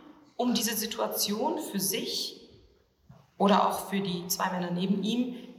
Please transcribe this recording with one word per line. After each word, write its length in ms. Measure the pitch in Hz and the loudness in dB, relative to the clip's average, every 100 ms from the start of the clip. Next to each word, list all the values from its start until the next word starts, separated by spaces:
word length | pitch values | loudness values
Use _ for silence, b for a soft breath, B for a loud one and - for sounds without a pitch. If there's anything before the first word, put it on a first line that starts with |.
| - - - - | -20 -20 -10 0
um 160 | 247 | 2
diese 220 | 202 214 226 | 2 2 -2
Situation 840 | 214 226 214 - 196 214 294 339 | -4 -2 -2 0 -2 0 0 0
für 200 | - 196 | -2 -2
sich 720 | - 233 - - - - - - - _ _ _ - - _ - | 0 -2 -2 -4 -6 -10 -20 -20 -20 _ _ _ -20 -20 _ 2
oder 300 | 196 190 - | 6 6 4
auch 220 | - - | 0 -4
für 100 | 196 | -2
die 280 | 196 175 175 | -2 -4 -4
zwei 220 | - 190 | -2 -2
Männer 200 | 180 175 | -2 -2
neben 320 | 175 196 202 | 0 0 2
ihm 320 | 202 240 254 B B | 0 0 -2 B B